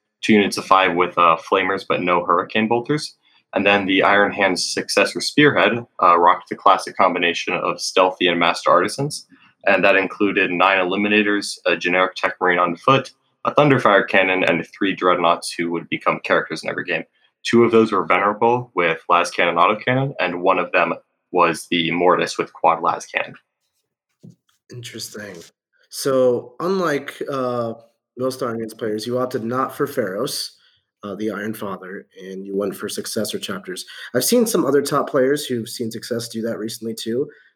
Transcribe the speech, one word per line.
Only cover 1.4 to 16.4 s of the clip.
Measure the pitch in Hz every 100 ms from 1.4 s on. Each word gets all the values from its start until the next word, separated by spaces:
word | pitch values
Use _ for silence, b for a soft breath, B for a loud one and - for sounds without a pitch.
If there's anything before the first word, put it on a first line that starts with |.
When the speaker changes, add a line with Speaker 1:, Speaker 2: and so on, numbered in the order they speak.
| - 98 95 98 -
Speaker 1:
but | 85
no | 87 90
hurricane | 90 87 - 110 110
bolters. | 120 120 151 - _ _ _ _
And | 98
then | 98 101 95
the | 95
Iron | 95 101 98
Hand's | 98 98 87 -
successor | 95 - 101 98 87
spearhead, | - - 147 92 101 120 120 -
uh, | 90 85
rocked | 87 90 -
the | 101
classic | 101 92 -
combination | - 92 87 87 85 -
of | 87 87 82
stealthy | - 95 92 - 90
and | 85
master | 85 - -
artisans, | 87 104 - 143 - - b b b 98
and | 95
that | 98 95
included | 92 - 101 98 92
nine | 87 92 95
eliminators, | 90 98 104 104 104 104 101 -
a | 90
generic | 87 87 90 92 -
tech | 92 -
marine | 92 87
on | 87 82
foot, | - 135 - _ _ _ -
a |
thunderfire | - 147 127 113 98 95
cannon, | 98 92 92
and | - 82 80
three | - 98
dreadnoughts | 87 90 87 85 85 -
who | - 85
would | 85 82
become | 80 87 80
characters | - 87